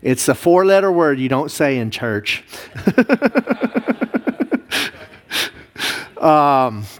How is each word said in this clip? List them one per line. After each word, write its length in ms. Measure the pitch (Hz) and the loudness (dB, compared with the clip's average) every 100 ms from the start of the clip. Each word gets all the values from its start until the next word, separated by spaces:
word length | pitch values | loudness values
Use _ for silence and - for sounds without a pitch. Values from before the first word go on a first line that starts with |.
It's 280 | - 127 - | 0 0 2
a 60 | |
four-letter 560 | 127 170 175 190 196 196 | 2 4 4 6 4 4
word 280 | 175 160 135 | 2 2 2
you 80 | 131 | 0
don't 220 | 131 147 | -2 -2
say 280 | - 147 131 | -2 0 0
in 120 | 113 | -4
church. 520 | - 120 104 104 - - | -4 -4 -4 -4 -8 -10
<laughs> 2500 | - - - - - 233 269 269 277 - 269 254 262 - - - - - - 277 - - - - - - - _ - - - - - - - - - | -20 -18 -4 -2 0 0 0 0 -2 -2 -4 -4 -4 -4 -4 -4 -4 -6 -6 -4 -4 -4 -6 -6 -10 -20 -20 _ -8 -8 -10 -20 -10 -8 -8 -12 0
Um 640 | 160 151 143 139 127 107 101 | 4 4 4 4 2 -2 -12